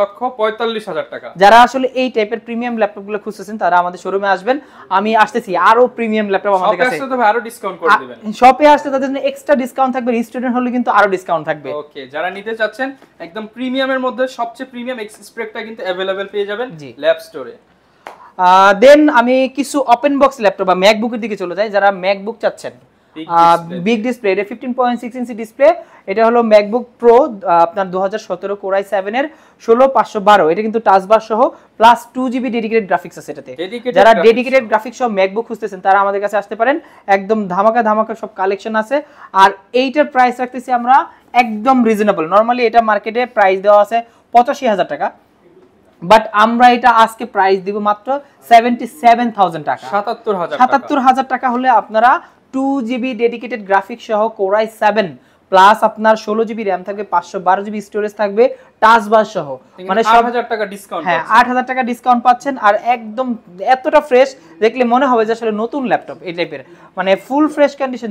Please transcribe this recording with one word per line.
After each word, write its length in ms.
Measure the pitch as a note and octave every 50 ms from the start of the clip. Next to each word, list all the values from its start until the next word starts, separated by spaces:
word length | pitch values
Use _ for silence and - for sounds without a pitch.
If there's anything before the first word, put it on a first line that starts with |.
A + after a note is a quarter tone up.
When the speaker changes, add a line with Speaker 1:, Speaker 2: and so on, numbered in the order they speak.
Speaker 1:
লক্ষ 180 | G3+ G3+ G#3 - B3 B3 B3 -
পঁয়তাল্লিশ 460 | G#3+ A3 G#3+ A3 A#3 A#3 A3+ A3 G#3+ G3
হাজার 160 | E3 D#3 C#3+ -
টাকা। 180 | - A#2+ B2 A#2 -
Speaker 2:
যারা 220 | E3+ F#3 G3+ A3 A#3 B3
আসলে 200 | A#3 - C4+ C4 B3 - -
এই 80 | B3+ B3+
টাইপের 300 | - A3+ G#3+ G#3 A#3 A3 A3+
প্রিমিয়াম 280 | - A#3 A3+ A#3+ B3 A#3 A3+
ল্যাপটপগুলো 380 | G#3+ - - G#3 G3 G3+ G#3 G3+ -
খুঁজতেছেন, 320 | A3 G3 - F#3+ G3 G#3+ G#3+
তারা 180 | G#3 F3 F3 F3+ F3
আমাদের 180 | F3 F3+ F3+ -
শোরুমে 240 | F#3 F#3 G3 G3+ G3
আসবেন। 280 | F#3+ F3+ F3+ A3+ C4 D4+ - - - - - - F#3 F#3+
আমি 120 | G#3 A3 A3 A3 G#3+
আসতেছি, 260 | G#3+ - A#3 A3+ G3+ F3 E3+ F3+ G#3
আরো 120 | A3+ A#3 B3+ B3 B3
প্রিমিয়াম 320 | - A#3 A3 G#3+ G#3+ G#3+ G3+ F#3+
ল্যাপটপ 220 | F#3+ G3 G#3 G3+
আমাদের 220 | F#3 F#3+ G3+ G#3+
Speaker 1:
শপে 80 | F#3 -
Speaker 2:
কাছে। 120 | B3+ E3+
Speaker 1:
আসলে 140 | D3+ C4+ B3 C4
তো 40 | B3
ভাই 80 | A#3+ G#3 G#3+
আরো 80 | A#3+
ডিসকাউন্ট 360 | G#3+ A3+ A3+ - - G3 F3+ E3
করে 100 | F3 D#3+ G#3
Speaker 2:
আ, 40 | A3 -
Speaker 1:
দিবেন। 160 | B3 B3 - - G#3+ G#3 -
Speaker 2:
শপে 260 | B3 B3+ B3+ B3+ D4+ D4 D4
আসলে 160 | C#4 D4 D4 C4
তাদের 140 | C4+ C4 C4+
জন্য 120 | C4+ C#4 C4+ C#4
এক্সট্রা 240 | C#4 - - - D4 A#3+ C4
ডিসকাউন্ট 300 | B3+ - - C4+ C4 B3
থাকবে, 140 | C4 A#3+ B3 A#3+ A3+ A#3 -
স্টুডেন্ট 260 | - B3+ A#3 B3+ A#3
হলে 120 | B3+ B3 B3 A#3
কিন্তু 140 | B3 A#3 B3+
আরো 180 | - - G3+ G3+ F#3+
ডিসকাউন্ট 280 | F3+ F#3 - E3+ D#3+ D3+ D#3+
থাকবে। 180 | D3+ D3 C#3+ C3 D3
Speaker 1:
ওকে, 280 | D3 D3 - - D3 C3 B2+ C3+
যারা 140 | D3+ E3+ F#3
নিতে 220 | F#3+ G3 G3+ A3+ A3+ A3
চাচ্ছেন 280 | A3 G#3 G#3+ - C4 C4+ C#4 - _ _ _ -
একদম 260 | E3+ E3 E3+ G#3+ A3
প্রিমিয়ামের 540 | G#3 - A#3 B3+ B3+ B3 C4+ C4+ C4 C4+ C4 B3+
মধ্যে 180 | B3+ A3+ G#3+ C4 C4 C4 -
সবচেয়ে 300 | A#3 A#3 A#3 - C4 C4 A#3+
প্রিমিয়াম 260 | A#3+ A#3+ B3 B3+ A#3
এক্স 180 | G#3+ G#3 - - G3+ -
স্পেকটা 320 | - A#3 A3+ A3 - A#3 G#3+
কিন্তু 140 | A3 A3+ A3 F#3+
অ্যাভেলেবল 400 | F#3 F3+ F3+ F#3+ F#3+ F#3+ G3 G3
পেয়ে 200 | G3 G3+ G#3 G3+ G3
যাবেন 180 | G#3 G#3 A#3+ B3+ E3 D#3
Speaker 2:
জি। 100 | C#3+ C3 A2+ B2+
Speaker 1:
ল্যাব 200 | C#3 D#3+ D#3+ D#3+ -
স্টোরে। 280 | - - D3 B2+ A#2 A#2+
Speaker 2:
আহ, 1160 | - _ _ _ _ _ _ _ _ - - - - - - _ - F#3 F3+ F#3 F#3+ G3 G3+ G3+ G3 A3
then 180 | C4+ D4 D4 D4+ D4+ D4+ A#3+
আমি 160 | A#3 B3 B3+ C4 C4 B3+
কিছু 280 | C4 C#4+ C4+ - - C#4+ C4 A#3 A#3+
ওপেন 200 | A#3+ B3 D4 C#4+ C4+
বক্স 180 | C#4 C4+ C4+ -
ল্যাপটপ 260 | A3 F#3+ - - G3 F#3
বা 40 | F3+
ম্যাকবুকের 460 | F#3 F#3 G#3 A3+ G#3 A3+ A#3 A#3 A#3
দিকে 160 | G#3+ A3 G#3+
চলে 180 | G3 F#3+ F3 E3+ F#3
যাই, 100 | G#3+ A3+
যারা 180 | G3 G3+ G3 G3+
ম্যাকবুক 460 | G3 F#3 F3+ F#3+ G3+ G3 G3 G#3 A3 - -
চাচ্ছেন। 300 | F#3+ - - - B2+ A#2+ B2+ _ _ _ _ _ _ - D#3
Speaker 1:
বিগ 100 | D#3+ E3+
Speaker 2:
আহ, 280 | E3+ E3+ E3+ E3+ E3+
Speaker 1:
ডিসপ্লে। 240 | E3 E3 E3 F3+ F3+ E3+
Speaker 2:
বিগ 120 | G#3+ A#3+ G#3+ G#3
ডিসপ্লে, 220 | B3+ B3 B3 - G3 F#3+
এটা 120 | G3+ G#3 G3+
ফিফটিন 220 | B3+ B3 - B3+ B3 C4
পয়েন্ট 180 | B3 B3 A#3+ A#3
সিক্স 160 | B3+ A#3+ A3 B3+
ইঞ্চি 140 | B3 A#3 A#3+ G3+ A3+
ডিসপ্লে। 260 | G#3+ _ - C4+ D#4 F4 - - _ _ - _ -
এটা 120 | G3 G#3+ A3+ A3+
হলো 120 | A#3+ A#3+ A#3 A3 G#3+
MacBook 320 | G#3 G#3 G3+ G#3+ B3 A#3 - _ -
Pro, 160 | A#3 A#3 A#3 A#3+ D4+
আহ, 380 | D4+ A3 G3 G3 F#3+ E3+ E3+ E3+
আপনার 240 | E3 E3+ G3+ F#3+ F#3
দুহাজার 280 | F3 F#3+ F#3+ F#3+ G3+ G#3+
সতেরো 360 | - - F#3 F3 - G3 G3+ G3+ G3
Core 140 | F#3+ F#3+ G3
i 20 | G3 G3+ A3
সেভেন 200 | G3 F#3 G3+ G#3+
এর 120 | B3+ C#4+ D4+ - _ _ _ _ _ -
ষোলো 240 | - A3+ A#3+ C4 C4+
পাঁচশো 320 | C4+ A#3 G3+ - - G#3+
বারো। 240 | F#3+ G3+ G#3 G3 D#3+ D#3 E3+
এটা 100 | G3 A3
কিন্তু 140 | A3 G#3+ A3+ A3 C#4
টাচ 140 | C#4+ D4 C#4+
বার 140 | F#3+ A3 A3
সহ 280 | A3 - A3+ G#3+ C4 E4 E4 - _ _ _ -
প্লাস 280 | G#3+ A#3 A#3+ A#3 - - -
টু 160 | B3+ B3+ C4 A3+
জিবি 180 | C4 A#3+ C4 G#3+
ডেডিকেটেড 300 | A#3+ G#3+ A3 A3+ A3+ G#3 F3
গ্রাফিক্স 280 | F#3 F3 - F3+ - D#3+
আছে 140 | C#3+ - C#3+
এটাতে। 200 | D3 B2 - B2+
Speaker 1:
ডেডিকেটেড 380 | - E3+ F#3+ A3+ A#3+ A3+ B3+ A#3
Speaker 2:
যারা 160 | F3 G3 A3+
Speaker 1:
গ্রাফিক্স 180 | A3+ F#3+ F3+ A3+
Speaker 2:
ডেডিকেটেড 340 | A3+ B3 A#3+ C4 C4 C4+ A#3
Speaker 1:
সহ। 60 | G#3
Speaker 2:
গ্রাফিক্স 300 | A3 G#3+ - B3+ A#3 -
সহ 100 | B3+ A#3+ G#3 F#3+
MacBook 240 | F#3+ G3 G3 A3 A#3
খুঁজতেছেন, 380 | - A#3 - A3+ G#3 G3+ F#3
তারা 180 | - G3 F#3+ G3+ G3
আমাদের 160 | G3 G3 G3+
কাছে 160 | G3+ G3+ G#3+
আসতে 180 | G3+ G3+ - A3 G#3
পারেন। 200 | A3+ B3+ C#4+ E4 - - _ _ _
একদম 420 | - G3 G3 G3 F#3+ A3 G#3+ G#3 F3+
ধামাকা 340 | F3 F#3 G3 A3 A3 A#3+ A3+
ধামাকা 320 | G#3+ G#3+ A3 A3 A3 A3
সব 140 | - - G3+ - -
কালেকশন 340 | F#3+ G3 G3+ G3 - A3 A3 A3 G#3+
আছে। 200 | G#3+ F3+ D4+ - - _ - - - -
আর 180 | F#3+ F#3+ G3+ G3 - _ _ -
এইটার 320 | B3 C4 C4+ B3 D4+ D4
প্রাইস 360 | D4 - B3+ B3+ B3 A#3+ B3
রাখতেছি 320 | B3+ B3 - C4 B3+ - B3+
আমরা 240 | A#3+ A#3+ A#3+ C4 D4 F4 - - _ _ _ -
একদম 520 | A#3+ B3 A3+ G#3+ G#3+ G#3 C4+ C4+ B3+ A#3
রিজনেবল। 400 | A3+ A3 G3+ G#3+ G#3 F#3 E3+ D#3+ D#3+ F#3
Normally 280 | G#3 A3 A#3 B3 B3 B3 A3
এটা 140 | A3+ A#3 A3+
মার্কেটে 440 | A3 G#3+ G#3 - A3 G#3 A#3+ B3
প্রাইস 340 | A#3+ - A3 G3+ F#3+ F#3+ G3
দেওয়া 200 | F#3+ G#3 G#3 G#3 G#3
আছে 180 | - A#3 A#3 A#3 _ _ _ _ _ -
পঁচাশি 340 | A#3 A#3+ D4 B3+ - C4+
হাজার 200 | A#3+ G#3 F3+ E3 D3+ D3
টাকা, 180 | C#3+ F3+ A3+ - _ _ _ _ _ _ _ _ _ _ _ _ _ _ _ _ - F3+ E3+
but 120 | G#3+ A3 A3 - -
আমরা 360 | G#3 A3 A#3 A#3 A#3+ B3 B3 B3
এটা 140 | A#3+ B3 A#3+
আজকে 340 | A#3 A3+ A3+ A3+ - - A#3+
প্রাইস 320 | A3+ - G3+ F#3+ F#3+ G3 G3 F3
দিব 120 | F#3+ G3+ G#3+
মাত্র 420 | G#3 G#3 G#3 G#3 - B3+ C4+ C#4+ C#4+ _ _ _ _ -
সেভেন্টি 380 | A#3 A#3 A3+ B3 A#3+ A#3+ B3+
সেভেন 440 | - - - - A#3 A#3 A#3 A#3+ A#3
থাউজেন্ড 360 | A3 G3+ F#3+ F3 E3 D#3+ D3
টাকা। 200 | C#3+ C3 - - B2+
Speaker 1:
সাতাত্তর 440 | C3+ G3+ G3+ A#3+ A3+ A3+ - A3 G3+
হাজার 220 | F3+ E3+ D3+ D3 -
টাকা। 40 | B3+
Speaker 2:
সাতাত্তর 360 | B3+ C#4 C4+ B3 A#3 D4 C#4
হাজার 280 | A#3+ C4 B3+ C4 C4 C4
টাকা 220 | C4 B3 - B3+ A#3+
হলে 140 | B3 B3+ C4
আপনারা 520 | A#3+ G#3+ G3+ - G#3 A3 A3+ B3 D4 F4 - - _ _ _ _ - C4
টু 80 | C4+ C4+ C#4 C#4 A#3 A3
জিবি 220 | B3+ B3 A#3 C4 B3+ G#3 A#3
ডেডিকেটেড 380 | A#3 A#3+ A#3 B3+ A3+ B3 A3 G3+ F#3+
গ্রাফিক্স 360 | G3 G3 G3 - A#3+ A3+ - -
সহ 100 | A3 G#3 G#3+ A3 A3 -
Core 180 | G3 F#3+ G3+ G#3+ A3
i 20 | G#3+ A3 - A3
seven 260 | G#3 G3+ A3 G#3 E3+ C3+ - _ _ _ _ _ - F#3+
প্লাস 260 | F#3 F#3+ G3+ A3 A3 A3+ A3
আপনার 280 | A3 G#3+ G#3+ A3 A3 G#3+ -
ষোলো 180 | A3 G#3 A3 A3+ G#3+
জিবি 140 | A#3 G#3+ A3+
র্যাম 180 | G3 F3+ F3+ F3+ G#3+
থাকবে, 160 | G3 G3+ G#3 G3+ -
পাঁচশো 260 | E3+ E3+ - - F#3+ F3 F3+
বারো 140 | F#3+ G3+ G3+
জিবি 140 | G#3+ G#3 G#3+ G3+
স্টোরেজ 280 | - - G#3 G#3 G#3+ G#3 -
থাকবে, 240 | G#3+ G3+ G3 G#3+ A#3+ C4+ C4 - - _ _ - -
টাচ 200 | G#3+ A#3 A#3 G#3 G#3 A3
বার 140 | A3 G#3+ G#3+ -
সহ। 140 | F#3 D3+ C#3+ C3
Speaker 1:
এখানে 340 | - _ _ _ - F#3 F#3+
Speaker 2:
মানে 120 | F#3+ A3 A3+ G#3+ A3+
সব, 100 | A#3 A#3
Speaker 1:
আট 20 | B3
হাজার 140 | A#3 A#3+ A#3 A#3 A#3+
টাকা 120 | G#3+ G#3+ G3 G3
ডিসকাউন্ট 300 | G3 - - G3+ F3 D#3
Speaker 2:
হ্যাঁ, 140 | F3+ E3+ D#3+
Speaker 1:
পাচ্ছেন। 160 | D#3+ - G#3+ A#3
Speaker 2:
আট 80 | B3 B3
হাজার 160 | B3 B3+ B3 B3+
টাকা 120 | C4 B3+ B3+ A#3
ডিসকাউন্ট 300 | A#3+ - - B3+ B3 A#3+ A#3
পাচ্ছেন। 280 | B3+ A#3+ A#3+ - C#4+ C4+ B3+ A3
আর 80 | G#3 G#3 G#3 A3+ A#3 B3
একদম 320 | A#3+ A3+ G#3+ G#3+ A#3 C4 B3+ A#3 G#3+ - - F3 F3+ F#3+ A3+ B3+
এতটা 260 | B3+ - D4+ - G3 G3 -
ফ্রেশ, 200 | B3+ B3 C4+ C4+ - - _ - - - G#3
দেখলে 180 | A#3 A#3 C4 B3 A#3 A#3
মনে 140 | B3+ C#4+ C4
হবে 120 | B3 A3+ A3 G#3+
যে 40 | A3+
আসলে 160 | A3+ A#3 A3+ G#3+ G#3 A3
নতুন 200 | A#3 - D4 C4 G#3+
ল্যাপটপ 280 | D#3+ - - - C#3 - - F#3
এই 60 | E3+ E3+
টাইপের। 240 | E3+ D#3 D#3 C#3 B2+ _ - - - - - F#3
মানে 120 | F#3 F#3+ G3 F#3+ -
ফুল 180 | - C4 C#4+ D4+ D4 D4+
ফ্রেশ 180 | D4+ C#4+ C4+ C#4 -
কন্ডিশন। 300 | C4+ C4 B3 A3 A#3 G#3+